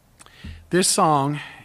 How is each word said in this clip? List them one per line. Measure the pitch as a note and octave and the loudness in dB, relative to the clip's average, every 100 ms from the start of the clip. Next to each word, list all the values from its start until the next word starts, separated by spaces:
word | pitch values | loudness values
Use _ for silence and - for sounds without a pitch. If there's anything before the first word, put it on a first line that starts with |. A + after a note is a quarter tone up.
| _ _ - - - - - | _ _ -20 -20 -18 -18 -4
This | F3 F#3+ | 0 0
song | - F3 D3 C#3 D3 - - | 2 2 2 0 -4 -10 -18